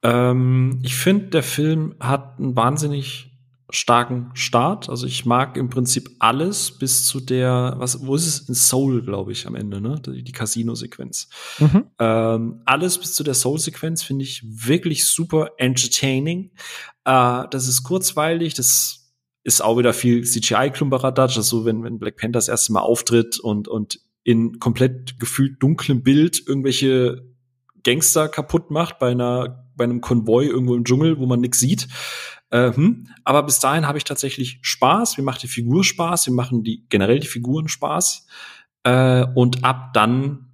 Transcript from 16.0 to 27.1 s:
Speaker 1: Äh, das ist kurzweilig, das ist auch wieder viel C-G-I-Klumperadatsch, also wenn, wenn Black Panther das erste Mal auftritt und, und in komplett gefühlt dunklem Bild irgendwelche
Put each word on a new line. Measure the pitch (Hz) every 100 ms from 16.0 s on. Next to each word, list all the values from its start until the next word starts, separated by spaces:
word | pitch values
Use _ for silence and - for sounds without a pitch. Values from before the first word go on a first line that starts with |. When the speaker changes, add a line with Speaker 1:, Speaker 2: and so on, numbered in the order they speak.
| 135 131 151 175 190 - - - - -
Speaker 1:
Äh, | - 131 123 123 -
das | 135 127
ist | 127
kurzweilig, | 127 185 185 151 156 165 165
das | 143 120 - - - _ _ _ _
ist | - -
auch | 110 117
wieder | 120
viel | 113 123 120
C-G-I-Klumperadatsch, | 120 120 - 110 135 - 143 131 131 127 131 120
also | 104 117
wenn, | 113 110
wenn | 117 113
Black | 110 -
Panther | 113 117
das | -
erste | 117 -
Mal | 107
auftritt | - 117 - 117 113 -
und, | 113 104 107
und | 110 104 - _ _
in | - 113 113 -
komplett | 123 113 127 127 - -
gefühlt | 120 - 139 135
dunklem | 135 160 - 127
Bild | 131 143 170 - -
irgendwelche | 139 135 123 135 131 123